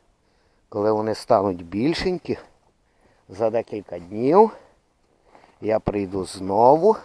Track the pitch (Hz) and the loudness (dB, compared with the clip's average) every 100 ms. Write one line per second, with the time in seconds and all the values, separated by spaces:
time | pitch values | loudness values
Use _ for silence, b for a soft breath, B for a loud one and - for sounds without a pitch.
0 | _ _ _ _ _ _ _ 107 107 107 | _ _ _ _ _ _ _ -2 0 0
1 | 110 104 - 113 98 90 85 98 139 165 | -2 -4 2 2 2 -4 -6 -4 -2 -2
2 | 185 180 - 110 - _ _ _ _ _ | -4 -4 -6 -8 -10 _ _ _ _ _
3 | _ _ - 95 110 113 110 107 - 87 | _ _ -16 -4 -2 -2 -4 -10 -12 -14
4 | 87 104 131 180 220 - - _ _ _ | -12 -4 2 4 4 0 -20 _ _ _
5 | _ b b b b b 104 110 - 104 | _ b b b b b -4 -2 -2 -4
6 | 95 98 90 95 95 98 120 156 196 214 | -4 -6 -8 -8 -2 4 6 6 4 0